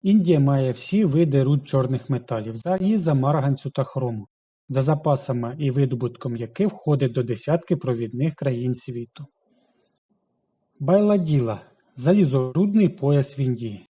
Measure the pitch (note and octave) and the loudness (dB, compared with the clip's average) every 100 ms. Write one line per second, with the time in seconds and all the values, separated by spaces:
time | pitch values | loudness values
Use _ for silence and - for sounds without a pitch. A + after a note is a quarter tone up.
0 | F#3+ G#3+ F3 D#3 C#3 C#3 C3 A#2+ - G3+ | 4 2 4 4 4 2 0 -4 -2 0
1 | F#3+ D3 E3 C#3 C3 C#3+ - C3+ B2+ C3 | 2 2 2 2 2 0 0 -2 0 -4
2 | - B2+ - A2+ G#2+ A2+ F3 F#3+ F#3 A3 | -2 -6 -4 -8 -6 -8 -4 -2 0 0
3 | E3 C#3 C3+ D3+ C#3 C3+ C#3+ C#3 C3 C#3 | 2 2 2 0 0 -2 -4 -6 -4 -4
4 | B2+ A2+ G2+ _ _ _ _ C3 C3+ D3+ | -4 -6 -10 _ _ _ _ 0 2 0
5 | D3+ C3+ - A#2+ A#2+ C#3+ C#3+ C3 C3+ B2 | 0 -2 -2 -4 -4 -4 -2 0 0 0
6 | A#2+ A#2+ B2+ A#2 A2+ - G3+ - - C#3+ | -6 -6 -8 -8 -8 -2 -4 -2 -2 0
7 | C3 A#2 A#2 A2 - E3+ - D3 C3 A#2 | 0 -2 -4 -6 -2 -4 0 -4 -2 -4
8 | A2+ A#2+ D#3+ D#3 C#3 A#2+ B2+ A#2+ - A#2+ | -4 -2 -4 -2 -4 -2 -4 -4 -8 -10
9 | A#2 - C#3 _ _ _ _ _ _ _ | -12 -16 -20 _ _ _ _ _ _ _
10 | _ _ _ _ _ _ _ _ C#3+ G3 | _ _ _ _ _ _ _ _ 2 4
11 | G#3 G#3 D#3+ D3 A#2 G#2 - _ _ - | 4 2 2 0 0 -4 -10 _ _ -4
12 | C3 G3+ D#3+ C3+ B2+ C#3 G3+ G#3 F#3+ - | 2 4 4 2 0 0 2 4 2 2
13 | C#3 C#3+ C3+ C3+ C3 A#2 A#2 G2 - | 2 2 0 -2 -2 -2 -6 -10 -16